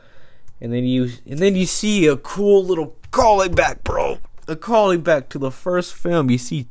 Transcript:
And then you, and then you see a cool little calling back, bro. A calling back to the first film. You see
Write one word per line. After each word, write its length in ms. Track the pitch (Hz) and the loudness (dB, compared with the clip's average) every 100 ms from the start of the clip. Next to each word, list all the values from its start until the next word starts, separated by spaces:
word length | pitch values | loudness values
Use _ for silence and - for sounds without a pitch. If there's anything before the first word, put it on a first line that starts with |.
| - - - - - - | -20 -18 -16 -14 -14 -12
And 120 | 120 | -6
then 120 | 120 | -2
you, 260 | 127 127 123 117 - | 0 0 -2 -6 -10
and 140 | 143 | 0
then 160 | 196 185 | 2 2
you 100 | 180 | 0
see 400 | - 214 208 156 | -2 0 2 2
a 120 | 135 | 2
cool 460 | - 185 202 196 | -4 -2 4 4
little 320 | 185 170 147 - - | 4 -2 -2 -10 -4
calling 420 | 262 240 202 185 | 2 4 4 4
back, 300 | 175 156 - | 2 2 0
bro. 360 | - - - - - - - | -4 -2 -2 -4 -8 -10 -10
A 80 | 156 | -10
calling 460 | 214 233 202 175 | 0 2 4 2
back 280 | 160 147 - | 2 0 0
to 100 | 147 | -6
the 120 | 135 | -6
first 420 | - 185 180 180 | -6 -2 -2 -4
film. 360 | - 175 170 131 | -4 0 2 2
You 80 | 123 | 0
see 300 | - 156 120 | 0 -8 -8